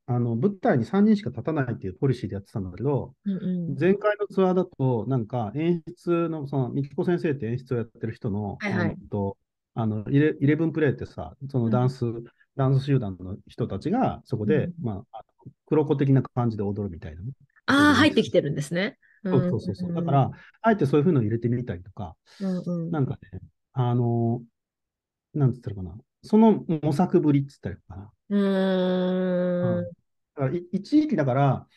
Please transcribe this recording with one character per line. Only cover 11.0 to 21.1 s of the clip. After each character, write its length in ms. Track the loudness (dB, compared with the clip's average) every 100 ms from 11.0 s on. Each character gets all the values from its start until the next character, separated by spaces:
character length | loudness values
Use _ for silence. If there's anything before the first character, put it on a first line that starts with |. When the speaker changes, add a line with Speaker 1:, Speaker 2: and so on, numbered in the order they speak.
| -6
Speaker 1:
さ、 300 | -10 -12 -12 -6
そ 120 | -2
の 100 | 2
ダ 160 | 2 2
ン 60 |
ス、 160 | 0 -6
Speaker 2:
う 20 |
ん。 140 | -6 -12 _ _ -2
Speaker 1:
ダ 120 | 2
ン 120 | 2
ス 60 | 2
集 120 | 0
団 160 | 0 -8
の 180 | -10 -12 -12
人 200 | -8 -6
た 100 | -4
ち 140 | -2
が、 300 | 0 0 -2 -6
そ 100 | -4
こ 100 | 0
で、 180 | 0 0
Speaker 2:
う 40 |
ん。 40 | -4
Speaker 1:
ま 240 | -6 -8 -10
あ、 80 | -20
あ 40 | -20 _ -20
の、 60 | -16 -2
黒 180 | 0 2
子 100 | 0
的 160 | 4
な 120 | 2
感 260 | 2 -2 -2
じ 80 | -2
で 60 |
踊 240 | -4 -4 -6
る 40 |
み 80 | -8
た 100 | -14
い 60 | -12
な 60 |
ね。 120 | -14 -14 _ _ 0
Speaker 2:
あ 60 |
ー、 20 | 4
Speaker 1:
そ 60 |
う 20 |
い 20 | 6
う 40 |
演 40 |
出。 60 | 6
Speaker 2:
入 100 | 4
っ 40 | 4
て 80 |
き 80 | 2
て 100 | 2
る 80 | 2
ん 60 | -2
で 60 |
す 100 | -4
ね。 240 | -4 -4 -6 _ _
Speaker 1:
そ 140 | 0 2
う 40 |
そ 140 | 2 -2
う 40 |
そ 100 | -4
う 20 | -6
そ 100 | -4
う。 40 |
Speaker 2:
う 40 |
ん 40 | -4
う 20 |
ん 0 |
う 20 |
ん。 40 | 2
Speaker 1:
だ 40 |
か 60 | 4
ら、 140 | 2 -2 -18 _
あ 100 | 0
え 40 | 2
て 120 | 4
そ 100 | 4
う 20 |
い 20 |
う 20 |
風 100 | 4